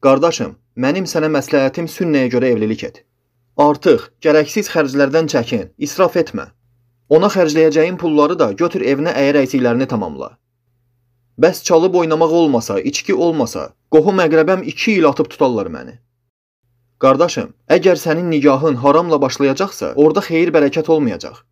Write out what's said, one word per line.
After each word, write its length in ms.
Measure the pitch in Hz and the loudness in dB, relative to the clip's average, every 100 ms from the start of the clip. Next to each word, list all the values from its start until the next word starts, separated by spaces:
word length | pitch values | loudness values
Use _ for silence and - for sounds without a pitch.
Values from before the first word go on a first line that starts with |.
Qardaşım, 480 | 139 135 165 165 101 - _ | 4 4 2 -2 -8 -12 _
mənim 320 | - 131 190 175 | -6 -4 -2 -4
sənə 240 | 165 156 | -4 -2
məsləhətim 540 | 151 139 143 135 135 165 | -2 -2 0 0 -4 -10
sünnəyə 400 | - 175 147 127 | -6 -2 0 0
görə 220 | 120 127 | 0 0
evlilik 300 | 117 107 110 | 0 -2 -4
et. 140 | - - _ _ _ _ _ - | -8 -16 _ _ _ _ _ 0
Artıq 520 | 147 143 185 156 - _ | 0 2 2 2 0 _
gərəksiz 460 | 160 151 151 - 202 | 0 2 2 -4 -4
xərclərdən 600 | 170 147 135 139 151 160 | -2 -2 0 0 0 -2
çəkin, 380 | 143 117 120 95 _ | -2 -2 -6 -8 _
israf 400 | 143 - 185 180 | -10 0 0 0
etmə. 260 | - 101 69 _ _ _ _ _ _ | -4 -6 -12 _ _ _ _ _ _
Ona 180 | 156 196 | 2 2
xərcləyəcəyin 680 | 196 170 151 160 151 160 180 | 0 0 2 2 2 0 -2
pulları 380 | 170 147 147 175 | -2 2 2 2
da 140 | 131 | -2
götür 320 | 98 170 185 113 | 0 -2 -2 -2
evinə 280 | 269 160 110 | -2 -2 0
əyər 240 | 277 294 | 2 2
əysiklərini 480 | 269 135 123 117 131 | 0 0 0 0 -2
tamamla. 400 | 120 90 69 67 _ _ _ _ _ _ _ _ _ _ - | -4 -6 -10 -14 _ _ _ _ _ _ _ _ _ _ 0
Bəs 260 | 156 185 | 0 0
çalıb 320 | - 170 180 180 | 0 2 2 0
oynamaq 400 | 165 156 165 170 | 0 0 2 2
olmasa, 380 | 165 127 - 101 | 2 0 -2 -4
içki 360 | - 143 - 190 | -4 -6 -4 0
olmasa, 480 | 170 160 117 98 69 _ _ | 0 0 -4 -6 -12 _ _
qohum 320 | 156 165 190 | 2 4 2
əqrəbəm 400 | 165 156 160 185 | 2 2 2 0
iki 360 | 156 - - 202 | -4 -6 -2 2
il 100 | 156 | 2
atıb 220 | 131 156 | 0 -6
tutarlar 400 | - 135 117 92 | -2 -2 -2 -6
məni. 240 | 78 64 - _ _ _ _ _ _ _ _ _ _ | -10 -16 -20 _ _ _ _ _ _ _ _ _ _
Qardaşım, 480 | 135 135 175 151 - - _ 165 | 2 4 2 -2 -10 -14 _ 2
əgər 200 | 180 170 | 4 2
sənin 300 | 165 160 175 | 0 -2 -2
nigahın 500 | 156 143 135 156 131 | 2 2 2 0 0
haramla 380 | 139 151 175 151 | 2 2 2 0
başlayacaqsa, 720 | 135 - 139 135 190 - 80 95 | -2 -2 -2 0 -4 -6 -8 2
orada 280 | 151 151 196 | 4 2 -2
xeyir 260 | 165 175 | -2 0
bərəkət 380 | 160 143 151 156 | 2 0 -2 0
olmayacaq. 500 | 160 131 85 - - _ | 0 0 -4 -12 -18 _